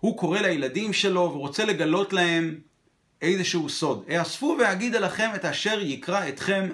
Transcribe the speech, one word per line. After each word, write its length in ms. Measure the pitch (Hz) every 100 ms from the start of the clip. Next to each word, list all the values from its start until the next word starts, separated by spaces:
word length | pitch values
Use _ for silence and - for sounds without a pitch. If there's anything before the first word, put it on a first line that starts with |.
הוא 180 | 220 -
קורא 200 | 170 190
לילדים 520 | 202 160 135 135 214
שלו 280 | 190 196 185
ורוצה 440 | 175 147 143 143
לגלות 480 | 214 175 156 170 196
להם 420 | 190 175 165 165 151 - _ _ _ _ _
איזשהו 460 | 156 190 180 175 147
סוד. 360 | - 156 113 -
"האספו 480 | 165 165 - 285 320
ואגיד 340 | 226 185 240
אליכם 360 | 233 190 - 220
את 100 | 208
אשר 360 | 170 139 208 214
יקרא 480 | 185 131 - 196 170
אתכם 400 | 131 - 196 190